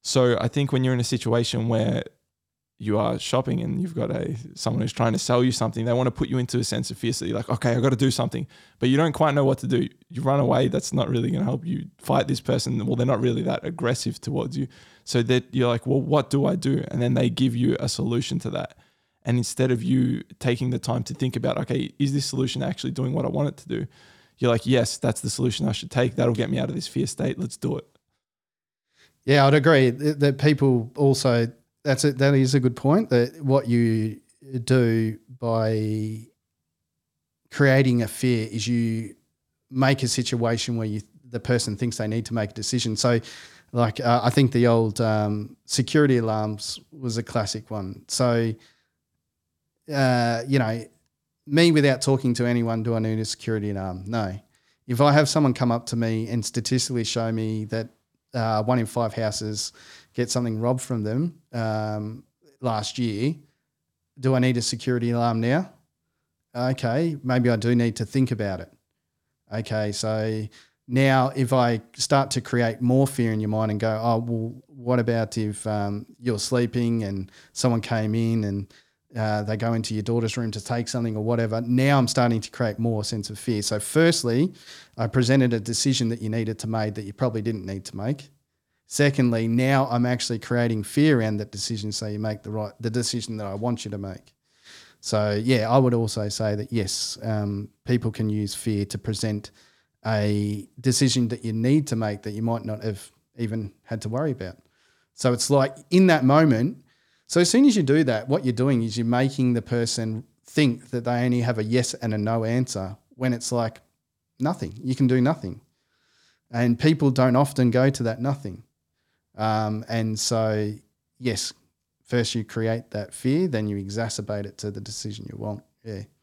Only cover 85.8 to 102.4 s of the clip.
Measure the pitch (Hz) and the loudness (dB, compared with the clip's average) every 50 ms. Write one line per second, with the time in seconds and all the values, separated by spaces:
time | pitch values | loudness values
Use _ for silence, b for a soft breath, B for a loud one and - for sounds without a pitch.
85.8 | - 139 131 - 123 113 117 113 104 110 107 117 110 110 110 - - 110 113 113 | 0 0 2 2 0 -2 -2 -4 -4 -4 -2 -2 -2 -2 -4 -6 -6 -4 -2 -2
86.8 | 107 107 98 110 104 98 101 - 131 123 107 113 104 117 113 104 - 95 98 98 | -2 -2 -4 -6 -10 -10 -4 -2 -2 -2 -2 -2 -4 -4 -4 -4 -6 -8 -10 -10
87.8 | 95 - - 98 101 117 147 139 - - _ _ _ _ _ _ _ _ _ _ | -10 -10 -10 -6 -4 -4 -4 -6 -8 -20 _ _ _ _ _ _ _ _ _ _
88.8 | _ _ - - 143 143 139 - 131 120 117 113 113 113 113 120 127 131 139 135 | _ _ 0 2 2 2 4 4 2 2 2 2 0 0 2 2 2 4 4 2
89.8 | 135 131 123 120 120 123 123 117 - - 120 110 - - 123 120 120 117 113 107 | 2 2 2 0 2 2 0 -2 -2 -4 -6 -6 -4 -2 0 0 2 2 0 -2
90.8 | 101 - - 143 147 156 147 120 113 110 107 104 107 - - 101 - - 117 104 | -4 -2 0 2 4 6 4 4 2 0 -2 -4 -6 -8 -8 -10 -6 -6 -6 -6
91.8 | 101 107 101 - 113 107 104 104 107 110 107 107 - 107 107 110 107 101 - _ | -6 -6 -6 -6 -6 -6 -6 -4 -4 -4 -4 -6 -8 -8 -8 -6 -6 -8 -10 _
92.8 | 110 117 107 123 120 - - 120 - - 113 107 107 98 95 98 110 123 120 117 | -6 -4 -2 -2 -2 -2 -4 -6 -6 -6 -8 -8 -8 -8 -8 -4 -2 -2 -2 -4
93.8 | - 107 101 101 98 98 92 - _ _ _ _ B B B B B B B B | -6 -10 -8 -8 -8 -10 -12 -14 _ _ _ _ B B B B B B B B
94.8 | B B B B - - - 107 104 104 104 104 110 123 131 120 107 110 120 135 | B B B B -6 0 0 2 2 2 0 0 2 2 2 2 4 4 4 4
95.8 | 131 123 120 117 113 107 - 113 107 104 104 - 110 107 104 101 104 - 117 113 | 4 4 2 2 0 -2 -2 -4 -4 -4 -4 -2 -2 -2 -2 -2 -4 -4 -2 -2
96.8 | 101 95 - - - - - - - 113 107 107 104 101 101 101 104 101 _ _ | -2 -2 -4 -6 -6 -6 -8 -8 -4 -4 -2 -2 -2 -2 -4 -6 -8 -10 _ _
97.8 | _ - 123 120 113 113 104 - 113 107 104 107 104 101 - - - 117 107 101 | _ 0 0 0 0 -2 -4 -2 -4 -2 -2 -2 -2 -4 -6 -6 -4 -2 -2 -2
98.8 | 101 - - 104 - - - - - 110 107 104 104 - b b b b b b | -2 -4 -6 -8 -6 -6 -6 -4 -4 -4 -4 -6 -8 -12 b b b b b b
99.8 | b b b b _ 110 110 107 104 104 104 104 104 104 104 104 - - _ - | b b b b _ -2 0 0 2 0 0 0 0 -2 -4 -6 -8 -14 _ -4
100.8 | 120 135 123 - 143 131 117 131 120 113 120 117 - 113 110 113 113 127 139 156 | 0 0 2 4 2 2 2 2 0 -2 -2 -6 -6 -6 -4 0 2 4 2 2
101.8 | 143 143 127 113 110 107 104 101 - 107 104 107 | 2 0 -2 -2 -2 -2 -4 -6 -8 -10 -6 -4